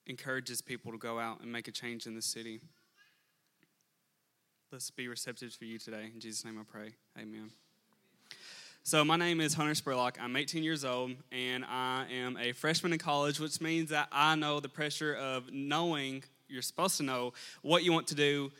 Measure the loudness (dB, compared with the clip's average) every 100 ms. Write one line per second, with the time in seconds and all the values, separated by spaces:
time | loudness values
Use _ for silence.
0 | -14 -10 -4 -4 -2 -8 -6 -10 -8 -8
1 | -6 -4 -4 -6 -8 -8 -8 -8 -8 -8
2 | -8 -6 -6 -6 -8 -12 -16 _ _ _
3 | -20 _ _ _ _ _ _ _ _ _
4 | _ _ _ _ _ _ _ -10 -8 -6
5 | -6 -6 -6 -8 -12 -10 -10 -10 -8 -10
6 | -10 -10 -8 -8 -8 -12 -12 -14 -14 -16
7 | _ -14 -12 -12 -14 -18 _ _ _ _
8 | _ _ _ -16 -16 -18 -18 -8 2 4
9 | 6 6 4 4 2 2 2 0 0 2
10 | 2 0 -2 -2 0 -2 0 0 0 0
11 | -2 -6 -8 -4 -2 -2 -2 0 2 0
12 | 0 -2 -2 -2 -2 0 2 2 2 0
13 | 2 4 4 0 -2 -2 0 0 2 0
14 | 2 6 6 6 4 0 -2 -4 -2 0
15 | -2 0 -2 -2 -4 -6 0 2 2 2
16 | -2 -4 -10 _ -12 -6 -4 2 2 4
17 | 2 0 -2 -6 -14 -10 4 6 8 6
18 | 4 4 4 4 0